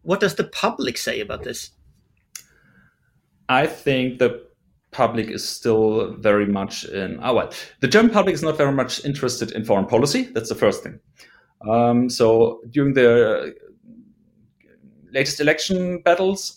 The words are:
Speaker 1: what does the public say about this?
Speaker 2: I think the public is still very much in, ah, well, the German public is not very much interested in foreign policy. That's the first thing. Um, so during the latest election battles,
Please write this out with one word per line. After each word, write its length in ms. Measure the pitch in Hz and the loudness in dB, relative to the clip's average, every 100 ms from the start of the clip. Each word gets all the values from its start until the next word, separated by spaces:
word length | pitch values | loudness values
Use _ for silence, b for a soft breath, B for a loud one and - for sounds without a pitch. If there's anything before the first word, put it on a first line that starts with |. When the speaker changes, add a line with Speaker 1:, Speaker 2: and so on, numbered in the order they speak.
Speaker 1:
what 180 | 165 190 | -4 0
does 160 | 190 - | 0 -2
the 80 | |
public 520 | - - 214 220 127 - | -6 -4 -4 -2 -6 -6
say 240 | 120 113 | -6 -6
about 220 | 101 117 | -8 -10
this? 300 | - 117 - _ _ _ _ _ _ - b b b b b b b b _ _ - | -10 -12 -14 _ _ _ _ _ _ -20 b b b b b b b b _ _ -2
Speaker 2:
I 180 | 131 151 | 0 0
think 540 | - 143 131 127 120 | -2 -2 -2 -2 0
the 260 | 123 - - _ _ _ _ | 0 -2 -14 _ _ _ _
public 360 | - 113 113 107 | -2 -2 -2 -6
is 180 | - - | -8 -10
still 680 | - 120 110 110 110 95 - | -4 0 2 2 0 -4 -2
very 280 | 107 104 101 | 2 2 2
much 380 | 101 101 - | -2 -4 -10
in, 340 | - 98 95 - | -10 -8 -8 -6
ah, 120 | 127 | -2
well, 200 | 113 - - B B | -2 -2 -8 B B
the 80 | - | 2
German 240 | 208 233 | 4 4
public 220 | 208 190 | 4 0
is 100 | 151 | 0
not 120 | 156 147 | -2 0
very 160 | 139 | 0
much 320 | 139 127 - | 0 -2 -6
interested 460 | 143 139 127 - 107 | -6 -4 -4 -4 -6
in 140 | 107 | -4
foreign 220 | 110 101 95 | 0 0 2
policy. 360 | 117 143 254 254 | 2 2 0 -4
That's 160 | 117 - | -6 -6
the 60 | |
first 300 | - 110 - | 0 0 0
thing. 160 | - - _ _ b b b b 107 | -6 -18 _ _ b b b b -2
Um, 400 | 117 120 120 123 | 2 2 2 0
so 540 | 123 113 113 113 - 117 | 2 4 6 4 0 -6
during 240 | 139 139 | 0 2
the 600 | 135 120 120 110 107 73 - - _ - - - _ _ _ _ _ _ _ 67 _ 80 | 6 6 6 4 2 -4 -12 -20 _ -20 -20 -20 _ _ _ _ _ _ _ -20 _ _
latest 280 | 135 139 - | -4 -2 0
election 600 | 147 160 - 185 180 175 | 0 0 0 -2 -2 0
battles, 520 | 170 175 190 196 - | 2 2 2 -2 -6